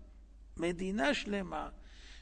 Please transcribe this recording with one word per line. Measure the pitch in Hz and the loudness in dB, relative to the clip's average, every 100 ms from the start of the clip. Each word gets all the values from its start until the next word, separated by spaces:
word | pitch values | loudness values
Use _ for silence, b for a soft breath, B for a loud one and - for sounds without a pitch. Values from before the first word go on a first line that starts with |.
| - - - - - - | -12 -16 -16 -16 -14 0
מדינה | 170 175 185 202 277 | 2 2 2 4 6
שלמה. | 285 - 202 180 156 151 - B B B B | 6 4 0 0 -2 -4 -8 B B B B